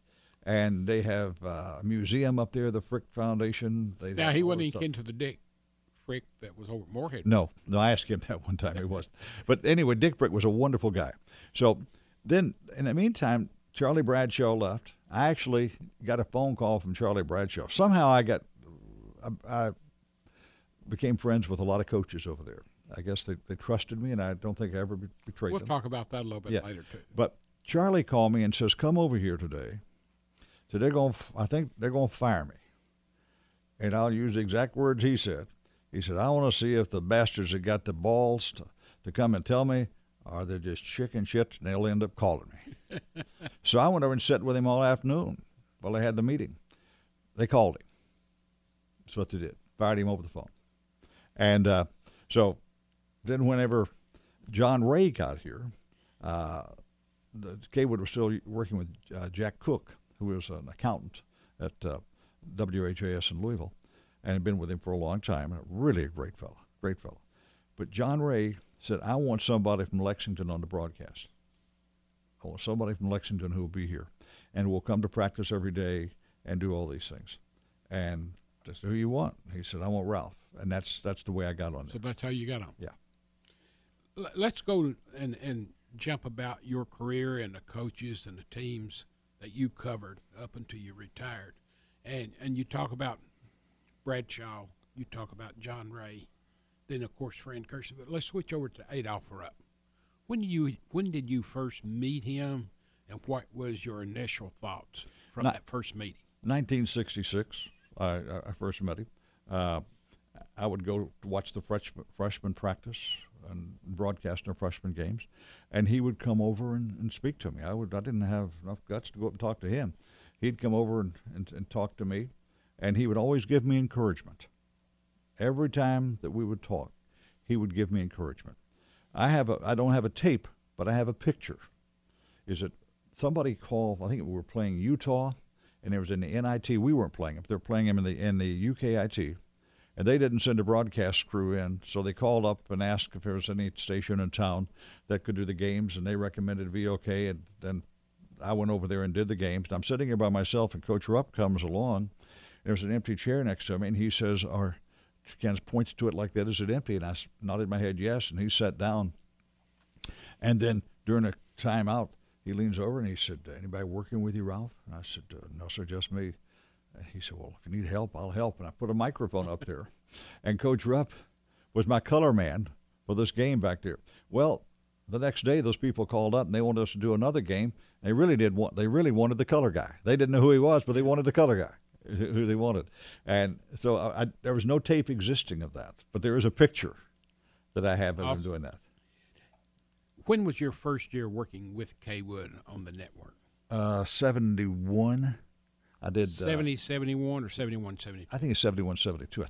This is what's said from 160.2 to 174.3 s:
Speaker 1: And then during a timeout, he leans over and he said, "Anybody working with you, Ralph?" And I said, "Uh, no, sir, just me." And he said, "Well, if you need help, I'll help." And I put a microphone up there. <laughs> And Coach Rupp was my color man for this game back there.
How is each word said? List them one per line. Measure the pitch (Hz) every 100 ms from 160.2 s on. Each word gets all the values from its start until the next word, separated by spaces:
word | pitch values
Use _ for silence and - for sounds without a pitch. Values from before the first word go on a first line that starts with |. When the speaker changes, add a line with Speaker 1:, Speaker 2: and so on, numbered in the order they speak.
| - -
Speaker 1:
And | 113 117
then | 117 107 - _ -
during | 117
a | 107 - _ -
timeout, | 123 110 104 117 104 - _ _
he | -
leans | 101 220 95
over | 101 131
and | 107
he | 90
said, | - 82 78 71
"Anybody | 95 95
working | 92 92 101 110
with | 107
you, | 104
Ralph?" | 98 98 117 - -
And |
I | 82
said, | 87 - -
"Uh, | 80 80 78
no, | 87
sir, | -
just | 87 92 92
me." | 95 95 85 _ _ _ _ _ -
And | 85
he | 92
said, | - 85
"Well, | 80 87
if | -
you | 101
need | 90
help, | 101 110 78
I'll | 95
help." | 95 117 -
And | 87
I |
put | - 117
a |
microphone | 110 120 135 110 95 87
up | 85 -
there. | 73 -
<laughs> | - _ - - -
And | - 107
Coach | 139 127 120
Rupp | 131 143 - - _ _ _ _
was | 110 104
my | 120
color | - 151 156
man | 110 85 82 104 - _ _
for | -
this | 104 113
game | - 127 131
back | 95 90
there. | 95 73 - - _